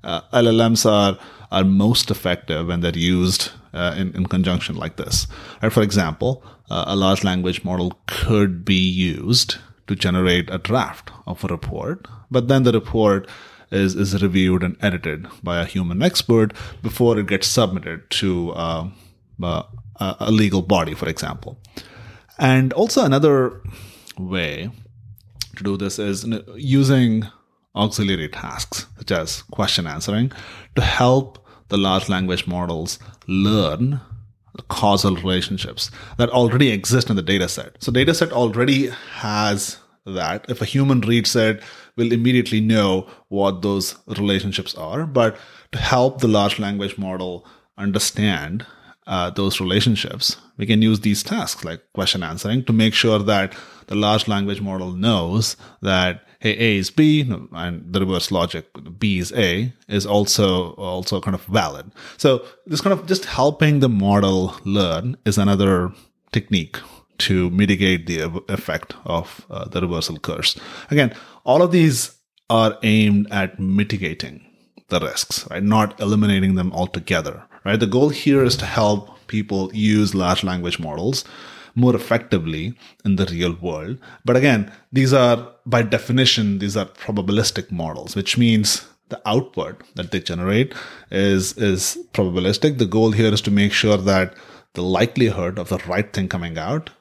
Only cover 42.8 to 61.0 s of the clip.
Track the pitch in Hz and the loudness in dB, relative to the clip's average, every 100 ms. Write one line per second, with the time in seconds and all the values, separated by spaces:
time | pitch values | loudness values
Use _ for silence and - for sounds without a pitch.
42.8 | 101 95 95 - _ 98 98 92 101 101 | 4 0 -4 -18 _ -2 0 0 -2 -2
43.8 | 90 - - 110 101 98 101 92 92 - | -4 -10 -12 -4 0 0 -2 -6 -8 -10
44.8 | 80 113 160 135 113 - - - _ 120 | -8 -6 -2 2 2 0 -20 -20 _ -6
45.8 | - 127 127 135 120 107 101 - 101 101 | 0 4 2 2 2 4 2 -2 -4 -4
46.8 | 98 - 95 92 92 87 - _ _ - | -6 -6 -8 -6 -8 -10 -16 _ _ -6
47.8 | 101 101 - - 107 85 73 98 - - | -4 -2 -2 0 0 0 -4 -8 -10 -20
48.8 | - - - 92 90 92 98 - 92 98 | -20 -20 -6 -4 -2 -2 -2 -2 0 2
49.8 | 117 104 - - - - _ - 101 110 | 2 0 -2 -4 -4 -4 _ -10 0 4
50.8 | 110 107 107 101 - 226 - - 85 85 | 4 2 0 -2 -2 -4 -4 -8 -10 -12
51.8 | _ - 92 92 82 85 101 123 131 113 | _ -6 -2 -2 -4 -6 -2 -2 2 2
52.8 | 110 107 117 107 101 104 95 - - - | 4 2 2 2 2 0 0 -6 -20 -20
53.8 | - 101 104 107 - 101 101 101 98 95 | -6 0 2 2 0 -2 -2 -4 -6 -6
54.8 | 92 90 110 107 85 101 110 - - _ | -6 -2 0 0 0 0 -2 -6 -16 _
55.8 | 101 92 90 90 _ _ 110 104 113 101 | 0 2 2 -2 _ _ -4 2 2 2
56.8 | 92 - 156 151 131 92 - 82 87 85 | 0 2 4 4 0 -6 -10 -10 -8 -8
57.8 | 85 95 95 92 - 95 85 85 - - | -4 -2 0 -2 -2 0 0 -4 -12 -20
58.8 | 69 92 110 92 85 - 98 87 123 - | -18 -4 0 0 -2 0 0 0 -4 -8
59.8 | _ 101 101 104 101 - 101 92 87 - | _ -4 0 0 2 2 2 2 -4 -10
60.8 | 95 90 | -8 -6